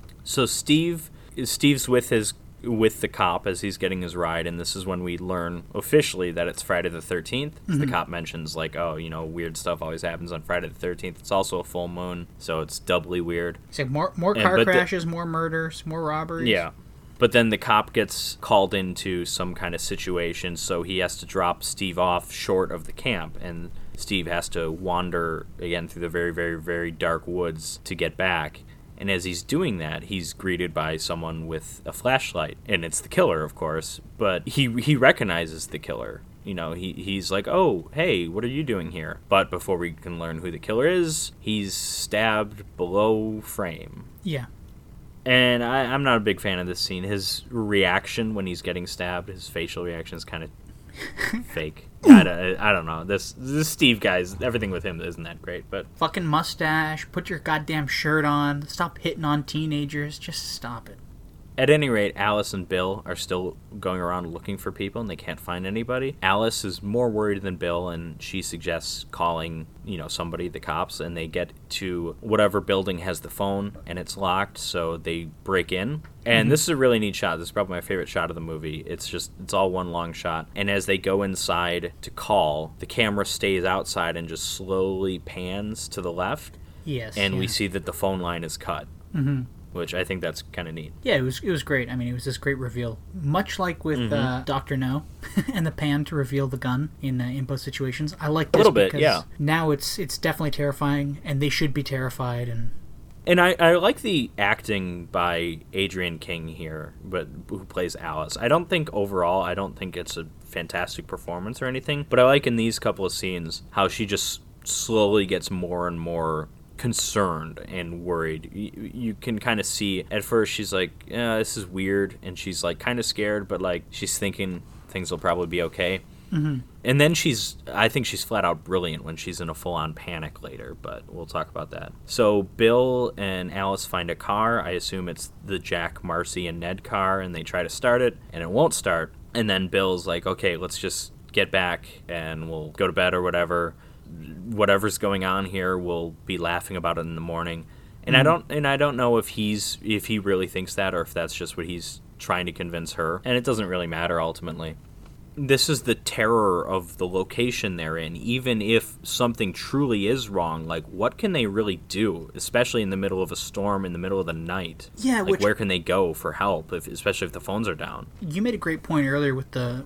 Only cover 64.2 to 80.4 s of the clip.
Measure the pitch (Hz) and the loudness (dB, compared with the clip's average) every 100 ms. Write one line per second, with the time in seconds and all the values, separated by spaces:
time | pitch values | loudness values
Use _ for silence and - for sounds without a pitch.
64.2 | 87 82 - 98 - - 98 107 110 85 | -4 -8 -8 -6 -6 -4 -4 -4 -6 -8
65.2 | - 82 - 90 92 107 120 127 135 - | -8 -8 -6 -4 -2 -2 -2 -2 -4 2
66.2 | 95 98 113 - 101 85 98 113 123 107 | 4 6 4 0 -4 -6 -2 2 2 2
67.2 | 107 101 95 87 87 87 90 85 85 76 | 2 0 -2 -2 -2 0 -2 -4 -8 -10
68.2 | - 95 87 85 85 82 - - - - | -8 -6 -6 -6 -4 -4 -4 -10 -8 -2
69.2 | 85 82 82 82 78 - 98 92 78 - | -2 0 -4 -6 -10 -12 -10 -8 -6 -6
70.2 | 85 82 90 - - 78 92 - 82 85 | -4 -4 -4 -6 -4 -2 -2 -4 -6 -6
71.2 | 82 87 85 - - - 95 87 85 80 | -4 -4 -4 -8 -10 -6 -4 -4 -4 -6
72.2 | - 107 104 101 87 98 95 87 92 90 | 2 6 6 4 2 2 2 -2 -2 -4
73.2 | 82 - 98 98 101 - - 87 85 98 | -6 -2 0 0 -4 -8 -8 -8 -8 -2
74.2 | 95 92 98 - - 90 82 82 80 85 | 0 2 0 -4 -6 -2 -2 -2 -4 -4
75.2 | 82 - - 95 85 92 107 156 - - | -6 -8 0 2 2 0 -2 -4 -8 -6
76.2 | - 113 131 156 - 151 131 117 104 92 | 4 6 6 4 4 4 6 6 2 0
77.2 | 98 82 85 - 95 90 - 98 78 90 | 0 0 -2 -2 -2 -2 -2 -2 -2 -2
78.2 | 82 82 82 78 78 78 - 82 - 87 | -2 -4 -6 -6 -6 -8 -8 -8 -6 -6
79.2 | - - 92 - 95 92 90 85 85 80 | -8 -10 0 4 4 2 -2 -2 -4 -4
80.2 | 87 82 | -4 -4